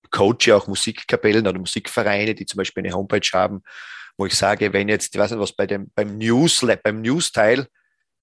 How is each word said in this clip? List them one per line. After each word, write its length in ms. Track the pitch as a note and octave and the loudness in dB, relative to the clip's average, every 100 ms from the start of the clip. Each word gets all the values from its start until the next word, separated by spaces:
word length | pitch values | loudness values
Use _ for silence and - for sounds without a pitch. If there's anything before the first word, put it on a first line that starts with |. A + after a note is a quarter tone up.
| _ | _
coache 420 | - G2+ A#2+ - G#2 | 0 2 4 6 4
auch 100 | - | 4
Musikkapellen 800 | G2 - A2 - A#2 A2 G#2+ G#2 | -4 -4 -6 -4 0 2 2 2
oder 120 | F#2 | -2
Musikvereine, 760 | F2 - - - G#2 G2+ G#2+ | -4 -6 -6 -2 0 0 0
die 120 | A2 G2 | -4 -6
zum 120 | G2 | -6
Beispiel 260 | F#2+ - | -6 -6
eine 100 | F#2+ | -6
Homepage 340 | F#2 G2 G#2+ - | -6 -2 -2 0
haben, 300 | - F#2+ G2+ - - - - - - | 0 0 -2 -14 -20 -20 -20 -14 -6
wo 100 | G2 | -4
ich 80 | |
sage, 380 | - G2 G#2 G#2 | 0 2 2 0
wenn 160 | G2 G2+ | 0 0
jetzt, 260 | G#2 - | 0 -2
ich 60 | F#2+ | -2
weiß 100 | G2+ | -2
nicht 100 | A2 | -2
was, 120 | G2+ | -4
bei 160 | - G2+ | -2 -4
dem, 220 | G2+ G2 | -4 -6
beim 240 | - G#2 G#2 | -4 -4 -2
News, 480 | A2 A#2 D#3+ - B2 G2 | 2 4 4 2 2 2
beim 200 | G#2+ G#2+ | 0 -2
News-Teil, 680 | A2+ D3+ E3+ - G#2+ B2+ C3+ _ _ _ _ _ | -2 -2 -2 2 4 4 0 _ _ _ _ _